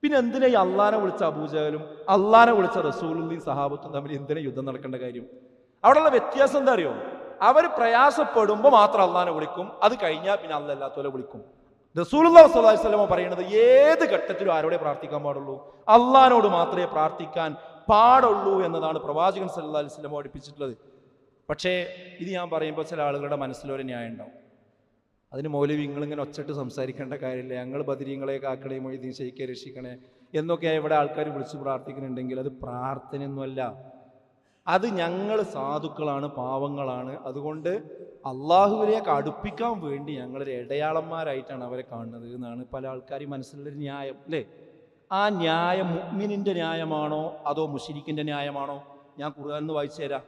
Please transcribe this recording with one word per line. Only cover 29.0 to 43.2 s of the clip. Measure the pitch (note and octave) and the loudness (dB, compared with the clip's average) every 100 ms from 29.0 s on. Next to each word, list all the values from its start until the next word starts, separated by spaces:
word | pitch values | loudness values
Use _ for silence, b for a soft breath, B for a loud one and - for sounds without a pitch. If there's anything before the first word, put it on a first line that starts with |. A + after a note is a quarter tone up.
| B2+ | -12
ഷെയ്ഖെ | B2+ B2+ B2 C3 | -12 -12 -10 -12
രക്ഷിക്കണേ" | B2 - B2+ B2+ B2 b b b | -12 -16 -16 -16 -18 b b b
എന്നൊക്കെ | D#3 D#3+ E3+ E3 | -6 -4 -2 0
ഇവിടെ | D#3+ D3+ D3+ | -2 2 0
ആൾക്കാർ | C#3+ D3+ D3+ | 0 -2 -6
വിളിച്ച് | C#3+ C3 C#3+ | -6 -10 -8
പ്രാർത്ഥിക്കുന്നുണ്ടെങ്കിൽ | C3+ C3 C3 C3+ C3+ B2+ B2+ B2+ | -6 -6 -8 -12 -10 -8 -8 -8
അത് | C3+ | -8
പ്രാർത്ഥനയൊന്നുമല്ല. | B2+ B2+ B2 B2+ C#3 - C#3+ C#3 C#3 C3+ C3 B2+ G2+ - - - _ _ _ _ _ - | -10 -12 -8 -8 -8 -10 -12 -10 -10 -10 -6 -8 -8 -20 -20 -20 _ _ _ _ _ -2
അത് | F3+ A#3 | 0 0
ഞങ്ങൾ | G3 E3+ F3+ G3+ G#3+ | -2 -2 -2 -2 -2
സാധുക്കളാണ്, | G3+ D3 C3+ D3+ D#3 D3+ D3+ C#3 C#3+ | -2 -6 -6 -4 -6 -6 -4 -4 -6
പാവങ്ങളാണ്, | C#3+ B2+ C3+ C#3+ C#3+ C3+ B2+ B2+ C#3 - | -8 -6 -4 -4 -4 -6 -6 -10 -12 -12
അതുകൊണ്ട് | C3 D3 D#3 D#3+ G3+ - - - - C#3 | -10 -10 -6 -4 -6 -8 -18 -20 -14 -12
അള്ളാഹുവിലേക്ക് | B2+ C#3+ F3+ G3+ A3 G#3+ A3 G3 | -10 4 6 6 4 2 0 2
അടുപ്പിക്കാൻ | D3 C#3+ - G#3 G#3+ A#3 A3 | 0 0 -6 -12 -6 -6 -4
വേണ്ടി | D#3 C#3 C#3+ C3+ | -6 -8 -8 -12
ഞങ്ങളൊരു | B2+ C3+ C#3 | -10 -10 -8
ഇടയാളന്മാരായിട്ടാണ് | B2 A#2+ C#3 D3+ D#3 D#3+ E3 D#3+ C3+ C3+ C3+ | -10 -6 -4 -2 -4 -4 -8 -6 -8 -10 -14
അവരെ | B2 B2+ B2+ | -10 -12 -12
കാണുന്നത് | A#2 A2+ A#2 A#2 B2 | -14 -14 -14 -16 -14
എന്നാണ് | A#2+ A#2 B2+ | -14 -14 -12
പല | C3+ C3 | -12 -10
ആൾക്കാരും | C3 B2+ C#3 | -12 -12 -14